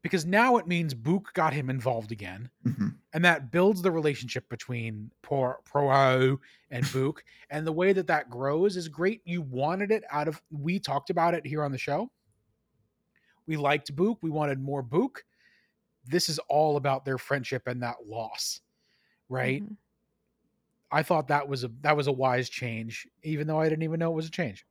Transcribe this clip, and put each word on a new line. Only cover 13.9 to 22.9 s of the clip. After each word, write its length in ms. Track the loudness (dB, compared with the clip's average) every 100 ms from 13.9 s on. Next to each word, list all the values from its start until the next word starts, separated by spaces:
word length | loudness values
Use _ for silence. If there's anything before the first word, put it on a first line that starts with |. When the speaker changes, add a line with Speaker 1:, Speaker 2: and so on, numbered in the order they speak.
| 0
Speaker 1:
Book. 220 | 0 0
We 80 | -4
wanted 280 | -2 -2 -2
more 220 | -4 -6
Book. 420 | 0 0 0 -4 _ _ _ _ _ _ _ _
This 260 | -4 -2 0
is 100 | -4 0
all 280 | 2 4 2
about 280 | 0 -2 -2
their 140 | -6
friendship 480 | -2 -4 -2 -6 -4
and 160 | -4
that 240 | -6 -8 -10
loss, 540 | -8 -8 -6 -8 -8 _ _ _ _ _ _ _
right? 320 | -2 0 -2
Speaker 3:
Mm-hmm. 100 | -6 -14 _ _ _ _ _ _ _ _ _ _ _
Speaker 1:
I 140 | -2
thought 240 | 2 0 2
that 220 | 0 0
was 160 | -4 -6
a, 60 | -2
that 160 | 2 2
was 100 | 2
a 60 |
wise 340 | 2 2 2 0
change, 580 | -6 -6 -6 -8